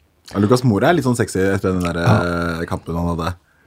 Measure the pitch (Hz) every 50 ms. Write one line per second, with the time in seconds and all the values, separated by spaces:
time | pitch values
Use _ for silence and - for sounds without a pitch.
0 | _ _ _ _ _ - - 98 104 104 123 123 131 123 101 98 120 160 180 156
1 | 123 127 120 117 104 - - 92 95 98 98 101 - 95 92 90 90 85 82 85
2 | 85 120 110 95 87 87 87 87 85 85 82 82 87 - 92 - - 85 82 85
3 | 85 85 82 80 82 85 90 - _ _ _ _ _